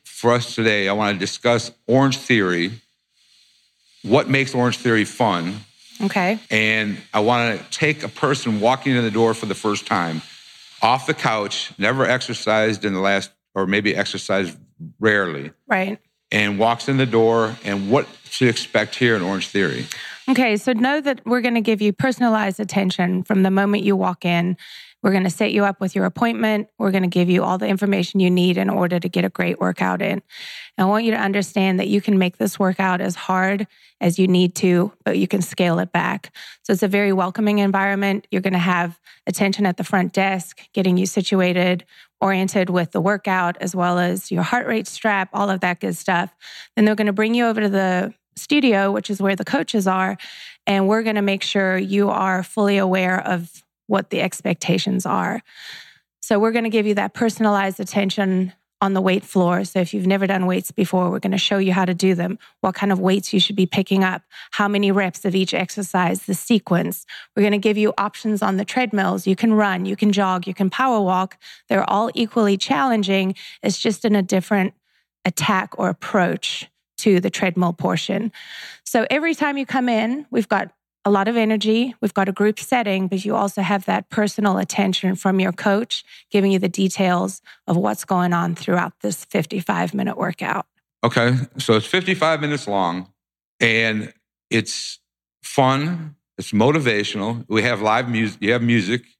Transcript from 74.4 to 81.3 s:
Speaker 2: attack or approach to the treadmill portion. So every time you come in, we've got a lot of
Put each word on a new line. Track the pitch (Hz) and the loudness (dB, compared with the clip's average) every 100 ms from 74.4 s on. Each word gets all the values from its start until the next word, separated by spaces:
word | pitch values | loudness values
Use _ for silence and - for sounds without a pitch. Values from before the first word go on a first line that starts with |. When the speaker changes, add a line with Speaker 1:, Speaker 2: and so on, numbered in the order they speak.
| - 202 190 - _ _ _ _ | 2 0 0 -4 _ _ _ _
Speaker 2:
attack | 185 - - 196 202 - | -6 -4 0 0 -2 -4
or | 190 | -4
approach | 185 - 208 175 - - - - _ _ - | -4 -2 0 2 0 -6 -8 -12 _ _ -4
to | - 185 | 2 2
the | 185 | 2
treadmill | - 190 175 180 | -2 -2 0 -2
portion. | 170 190 180 - 196 220 - - - - - - | 0 -2 -2 -2 -4 -4 -8 -18 -18 -18 -18 -4
So | 240 220 | -2 0
every | 285 330 330 | -2 -2 -2
time | 294 277 | -2 -4
you | 269 | -4
come | 254 247 | -2 0
in, | 226 220 269 294 | 0 0 -4 -4
we've | 240 208 | -4 0
got | 196 175 _ _ _ - | -2 -2 _ _ _ 0
a | |
lot | 202 | 2
of | 196 | 2